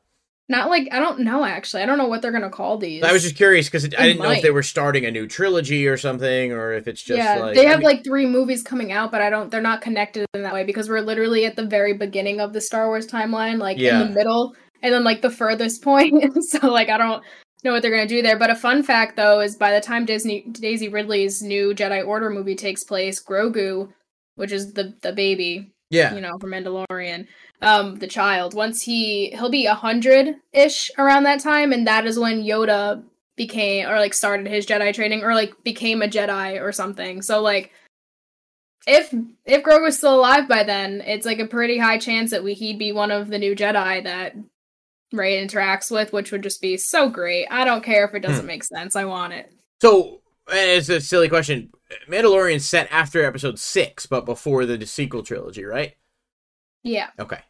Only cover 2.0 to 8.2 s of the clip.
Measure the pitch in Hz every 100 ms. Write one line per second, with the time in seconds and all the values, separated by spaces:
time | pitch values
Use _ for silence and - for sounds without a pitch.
2 | 254 226 233 233 196 - 180 214 180 156
3 | 165 185 170 143 196 180 143 160 143 143
4 | 165 170 151 147 156 143 139 165 143 139
5 | 117 113 110 - 196 175 139 147 139 135
6 | 143 127 131 127 127 117 113 110 117 113
7 | - 233 220 202 - 233 285 311 302 269
8 | 269 269